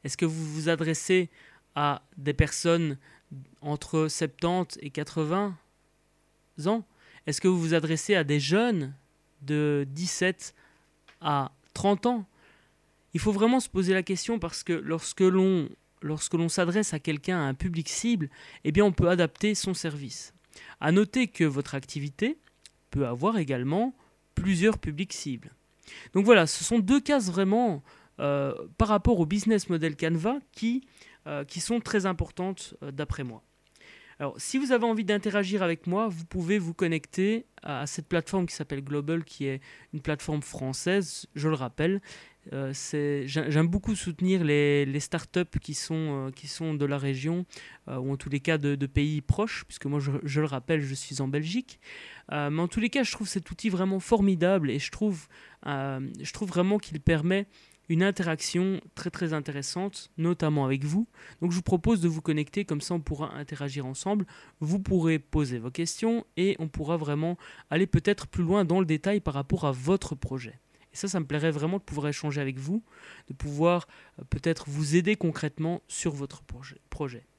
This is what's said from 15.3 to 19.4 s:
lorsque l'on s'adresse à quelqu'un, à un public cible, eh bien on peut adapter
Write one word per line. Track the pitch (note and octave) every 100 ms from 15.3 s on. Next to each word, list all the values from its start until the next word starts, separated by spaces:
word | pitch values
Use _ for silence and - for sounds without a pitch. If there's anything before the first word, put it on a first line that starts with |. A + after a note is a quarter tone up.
| F#3 F#3+ F#3 C#3+ - _ _
lorsque | D3 D3+ -
l'on | E3 E3+
s'adresse | - F3 F3+ F3
à | D#3
quelqu'un, | D#3+ D3+ - F3+
à |
un | C#3
public | C3 F#3 E3+ D3+
cible, | - A#3 A3 D3 - - -
eh | D3+
bien | D3+
on | G#3
peut | - F3
adapter | F3+ E3 -